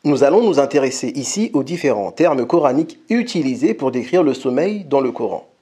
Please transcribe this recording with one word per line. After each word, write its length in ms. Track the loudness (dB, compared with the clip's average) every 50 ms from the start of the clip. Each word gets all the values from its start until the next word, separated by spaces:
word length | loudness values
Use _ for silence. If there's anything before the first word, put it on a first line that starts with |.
| 2
Nous 180 | 0 2 4 4
allons 180 | 4 4 4
nous 180 | 4 4 4 2
intéresser 500 | 2 2 2 0 0 0 -2 -4 -6 -6 -6
ici 360 | -6 -8 -6 -4 -4 -4 0 0
aux 100 | -2 -2
différents 480 | -2 -6 -2 0 0 0 0 -4 -6
termes 340 | -2 0 2 2 2 0 0
coraniques 540 | 0 2 2 2 2 2 0 -2 -4 -8 -20 _ _
utilisés 640 | -2 -2 -2 -2 -4 -2 -2 -2 -2 0 0 -2 0
pour 180 | 0 -4 -2
décrire 320 | -2 -4 -4 0 0 2 2
le 100 | 2 0
sommeil 520 | 0 -2 -2 0 0 0 -2 -4 -6 -4
dans 160 | 0 0 0
le 100 | 0 0
Coran. 340 | -2 -4 -6 -6 -6 -8 -12 _ _ _